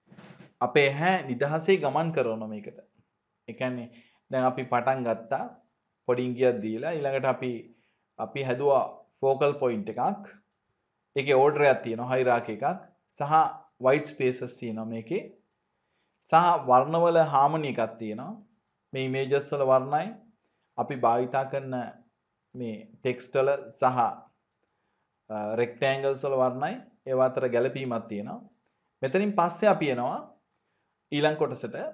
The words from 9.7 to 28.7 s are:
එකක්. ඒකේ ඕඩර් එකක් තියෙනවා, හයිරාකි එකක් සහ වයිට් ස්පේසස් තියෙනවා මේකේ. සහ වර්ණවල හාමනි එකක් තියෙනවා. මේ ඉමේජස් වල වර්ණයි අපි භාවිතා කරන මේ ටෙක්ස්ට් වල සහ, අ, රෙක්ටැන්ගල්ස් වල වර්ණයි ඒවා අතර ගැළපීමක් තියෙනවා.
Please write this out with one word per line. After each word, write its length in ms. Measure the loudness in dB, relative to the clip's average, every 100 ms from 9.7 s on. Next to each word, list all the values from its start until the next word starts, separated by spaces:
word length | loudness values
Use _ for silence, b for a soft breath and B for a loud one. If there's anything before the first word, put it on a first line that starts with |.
| -2 -6
එකක්. 340 | -2 -2 -4 -10 -20 _ _ _ _ _ _ _ -4
ඒකේ 200 | 2 6
ඕඩර් 260 | 6 6
එකක් 200 | 4 4
තියෙනවා, 280 | 0 -6 -2
හයිරාකි 420 | 0 2 2 0
එකක් 120 | -4 -4 -6 -12 _ _ -8
සහ 160 | 2 2 2 -2 -18 0
වයිට් 240 | 2 2 0
ස්පේසස් 520 | -2 -2 -2 -8 -10
තියෙනවා 280 | -10 -8 -8
මේකේ. 380 | -8 -6 -6 -8 -18 _ _ _ _ _ _ _ _ 2
සහ 60 | 4 6 4 6
වර්ණවල 520 | 6 6 4 4 6
හාමනි 460 | 4 4 4 2 -2
එකක් 280 | -2 -4 -4
තියෙනවා. 360 | -10 -10 -12 -14 -18 _ _ _ _
මේ 120 | -6 -4
ඉමේජස් 460 | -2 0 0 0
වල 120 | 0 4
වර්ණයි 400 | 4 4 -4 -4 -10 _ _ _ _ _ -8
අපි 180 | -6 0
භාවිතා 500 | 2 2 0 -2 -2
කරන 280 | -6 -6 -8 -8 -12 _ _ _ _ _ -10
මේ 220 | -10 -10 -14 -8
ටෙක්ස්ට් 380 | -6 -6 -4 0
වල 140 | 0 0 -4
සහ, 140 | 0 0 2 0 -2 -16 _ _ _ _ _ _ _ _ _ -12
අ, 80 | -8 -4 -2
රෙක්ටැන්ගල්ස් 680 | -2 0 -2 0 -2 -2
වල 140 | -2 0
වර්ණයි 340 | 0 0 -6 -6 -14 _ -4
ඒවා 200 | 2 2
අතර 220 | 2 0
ගැළපීමක් 580 | 2 0 -2 -6 -6 -6
තියෙනවා. 320 | -10 -10 -12 -16 _ _